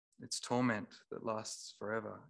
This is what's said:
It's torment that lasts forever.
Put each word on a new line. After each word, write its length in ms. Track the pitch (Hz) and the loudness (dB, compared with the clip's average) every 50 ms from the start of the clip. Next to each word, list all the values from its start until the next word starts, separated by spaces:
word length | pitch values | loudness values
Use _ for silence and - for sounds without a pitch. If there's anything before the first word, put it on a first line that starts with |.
| _ _ _ - | _ _ _ -14
It's 200 | 127 123 - - | -10 -6 -6 -4
torment 480 | - - 123 123 127 123 113 107 - - - - - _ | 0 2 4 6 6 6 4 4 0 -4 -8 -16 -14 _
that 160 | - - 117 | -10 -6 -2
lasts 480 | 113 110 110 110 - - - - - - - | -2 -2 -2 -2 -4 -8 -8 -10 -12 -10 -6
forever. 420 | - 101 110 113 107 107 95 92 - - | -4 -2 -2 -2 -2 -4 -6 -10 -12 -16